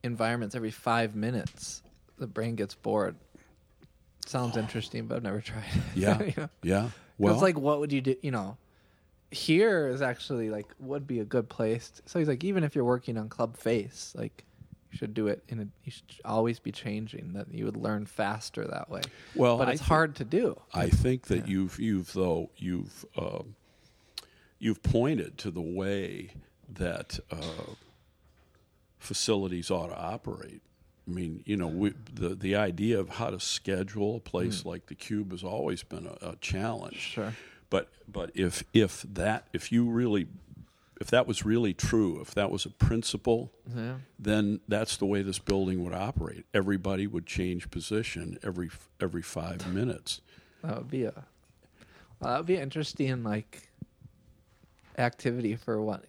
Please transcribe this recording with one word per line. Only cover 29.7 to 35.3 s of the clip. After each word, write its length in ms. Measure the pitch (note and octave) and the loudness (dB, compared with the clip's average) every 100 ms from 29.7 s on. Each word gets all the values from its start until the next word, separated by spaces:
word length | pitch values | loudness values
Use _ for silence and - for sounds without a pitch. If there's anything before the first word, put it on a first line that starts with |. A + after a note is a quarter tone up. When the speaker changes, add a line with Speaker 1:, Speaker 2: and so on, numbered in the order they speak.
Speaker 2:
ought 180 | F#2 E2+ | -2 -2
to 100 | E2+ | -6
operate. 640 | E2+ A2+ - - - - _ _ _ _ - | -6 -6 -8 -10 -10 -16 _ _ _ _ -8
I 40 | |
mean, 320 | F2 E2+ D#2+ - | -4 -4 -6 -4
you 100 | G#2 | -2
know, 120 | E2+ | 0
we, 260 | E2 G2+ - - | 0 0 0 -14
the, 220 | G#2 F2 | -4 -4
the 220 | F#2+ F#2+ G2+ | -2 2 2
idea 420 | G#2 E2+ G#2+ A2 | 2 2 2 2
of 100 | F#2 | 0
how 200 | - A2+ | -4 -4
to 100 | F#2+ | -2
schedule 760 | - - - F#2+ G2 G#2+ G2+ A#2 | -4 -4 0 0 -2 0 0 -2
a 40 | |
place 420 | - - F2+ F#2+ | -4 0 0 -2
Speaker 1:
Mm. 40 | - | -6
Speaker 2:
like 200 | F2 - | -10 -10
the 80 | |
Cube 360 | - - G#2+ G2+ | -14 -4 -2 -2